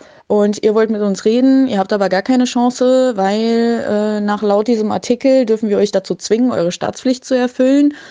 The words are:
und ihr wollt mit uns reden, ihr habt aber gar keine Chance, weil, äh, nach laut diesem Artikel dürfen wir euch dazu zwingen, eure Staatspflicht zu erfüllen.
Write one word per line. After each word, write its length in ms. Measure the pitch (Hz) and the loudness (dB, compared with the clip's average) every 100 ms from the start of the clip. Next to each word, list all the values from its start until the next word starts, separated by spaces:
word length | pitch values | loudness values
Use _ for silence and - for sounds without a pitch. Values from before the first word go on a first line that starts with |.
| - - - | -16 -20 -2
und 340 | 208 208 208 | 0 0 0
ihr 120 | 220 214 | 0 2
wollt 140 | 220 | 0
mit 120 | 214 | 0
uns 220 | 208 190 | -2 -2
reden, 440 | 220 233 262 269 262 | 0 2 4 4 2
ihr 120 | 202 | -2
habt 140 | 190 | -2
aber 160 | 208 190 | -2 0
gar 140 | 185 | 0
keine 200 | 196 254 | 0 0
Chance, 720 | 247 247 247 247 254 262 254 208 | 0 0 -2 0 2 2 2 0
weil, 680 | 190 214 226 233 233 233 - | -2 0 0 0 0 -2 -2
äh, 340 | 208 214 208 | -2 -2 -2
nach 200 | 208 208 | -2 -2
laut 260 | 214 202 214 | 0 0 0
diesem 240 | 226 214 | 0 -2
Artikel 540 | 202 - 240 269 262 226 | -4 -2 0 2 2 2
dürfen 240 | 220 220 | 0 0
wir 80 | 202 | 0
euch 140 | 202 | 0
dazu 240 | 196 - 180 | -2 -4 -8
zwingen, 360 | - 226 254 | -2 0 0
eure 200 | 226 170 | 0 -2
Staatspflicht 520 | - - - 254 254 | -4 -8 -4 -4 -4
zu 120 | - 254 | -2 -2
erfüllen. 580 | 247 247 262 277 294 294 - | -2 0 2 2 2 -2 -14